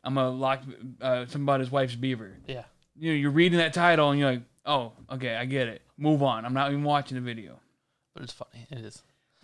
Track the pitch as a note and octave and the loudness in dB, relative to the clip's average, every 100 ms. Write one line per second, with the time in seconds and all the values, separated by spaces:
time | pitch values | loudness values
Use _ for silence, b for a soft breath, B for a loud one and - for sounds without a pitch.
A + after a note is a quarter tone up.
0 | - C3+ B2+ B2+ C3+ C3+ C3 - C3 B2 | -4 0 0 0 -2 -2 -6 -14 -16 -6
1 | C3 B2 B2 D3 C#3 C#3 B2+ C#3 C3 A#2+ | -2 -2 -2 -4 0 2 2 0 -2 -2
2 | C3 B2+ G#2+ G2 - B2+ - _ _ - | -4 -4 -8 -16 -14 -12 -14 _ _ -8
3 | D#3+ D3+ C#3+ C#3+ F3+ E3+ E3 D#3+ E3+ E3 | -2 0 2 6 6 6 2 2 4 6
4 | D3 C#3+ C#3 B2+ A#2+ _ - C#3+ A#2 - | 4 4 2 0 -6 _ -2 -2 -2 -10
5 | - C3 B2 A2+ B2 C3+ A#2+ A2 - - | -12 -8 -6 -4 -2 -2 -2 -6 -16 -2
6 | D3 D3+ C#3 A2+ A#2 C3 C#3+ C#3+ D3 D3 | 2 4 4 0 -2 0 0 0 0 0
7 | C#3 C3 B2 A2+ F#2+ B1 _ _ _ _ | -2 -6 -8 -10 -12 -20 _ _ _ _
8 | _ - A#2+ - - A#2 A#2 C3 A2 - | _ -18 -16 -16 -18 -18 -16 -14 -14 -18
9 | - _ _ _ | -20 _ _ _